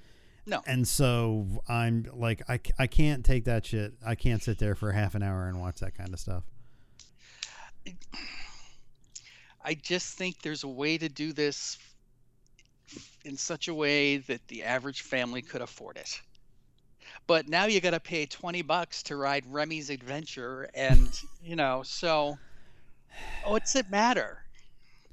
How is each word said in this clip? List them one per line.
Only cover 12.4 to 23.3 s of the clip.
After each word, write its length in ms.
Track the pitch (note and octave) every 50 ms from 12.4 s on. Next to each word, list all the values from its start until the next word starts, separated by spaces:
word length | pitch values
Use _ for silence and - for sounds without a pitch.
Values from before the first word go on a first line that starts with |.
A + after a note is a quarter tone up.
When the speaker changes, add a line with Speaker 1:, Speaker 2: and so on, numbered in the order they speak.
| _ _ - - _ _ _ _ _ - - - - - - - -
Speaker 1:
in 120 | D3+ C#3
such 320 | C3+ - - E3+ D3+ - -
a 60 | E3
way 440 | D3+ D3+ C#3+ D3 D3 C#3+ C#3+ C#3+ C#3+
that 280 | C3 - C3 A#2+ - -
the 140 | A#2+ A2+ -
average 380 | A2 B2 C3 A#2+ C#3 C3 - -
family 380 | - - C3 B2 A#2+ A#2+ B2+
could 220 | A#2+ - - C3 A#2+
afford 340 | - - - - - -
it. 240 | - - - - - - - - - - - - - - _ _ _ _ _ - - - - - - -
But 220 | - E3+ D#3+ D3 D3
now 160 | D#3+ F3 G3
you 160 | G#3+ A3 F#3+
gotta 200 | E3+ F3+ E3 E3
pay 260 | - - F3+ D#3+ D3+
twenty 340 | C#3+ - - - F3 E3+ F3+
bucks 420 | E3+ C#3+ D#3 F3+ E3+ - - - -
to 120 | - D3
ride 280 | C#3+ C#3 C#3 C#3+ C#3+ B2+
Remy's 420 | B2 C3+ D3 D3+ D#3 D#3+ D#3 D3 C3+
Adventure, 800 | D3 B2+ B2 B2 C3+ D3 D#3+ - - - B2 B2 C3 C3 C3+ - -
and, 340 | C3 C3+ C3 C3 C3+ C3 - - - - - -
<laughs> 100 | - -
you 140 | E3 E3+
know, 260 | E3 D3 C3+ B2+ C3 C3
so 540 | - - - - E3+ D#3+ D3+ D3 D3 D3 C#3+ - - - - - - - - - - - - - - - - - -